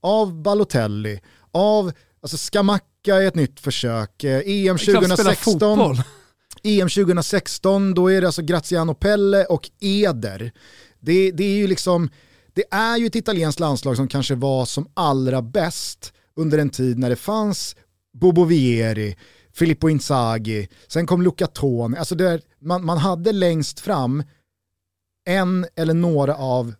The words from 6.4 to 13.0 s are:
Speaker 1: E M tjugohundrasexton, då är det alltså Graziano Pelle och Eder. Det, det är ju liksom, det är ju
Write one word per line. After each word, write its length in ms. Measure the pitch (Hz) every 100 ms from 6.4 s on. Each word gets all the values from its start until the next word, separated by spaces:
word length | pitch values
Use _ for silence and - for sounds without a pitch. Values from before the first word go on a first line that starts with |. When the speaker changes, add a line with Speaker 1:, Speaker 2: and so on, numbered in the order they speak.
| _ -
Speaker 1:
E 180 | 214 208
M 80 | 180
tjugohundrasexton, 1040 | - 190 180 156 202 - - 185 196 196
då 160 | 185 185
är 100 | 190
det 60 | 180
alltså 160 | 170
Graziano 520 | 156 175 - 175 165
Pelle 500 | 147 196 208 196 196
och 260 | 185 196 - _
Eder. 720 | 202 196 202 131 107 95 117 - - - - _
Det, 300 | 131 180 190
det 140 | 170
är 120 | 196 196
ju 100 | 202
liksom, 440 | 185 - 175 160 _ _ _ _
det 120 | - -
är 260 | 196 226
ju 100 | 233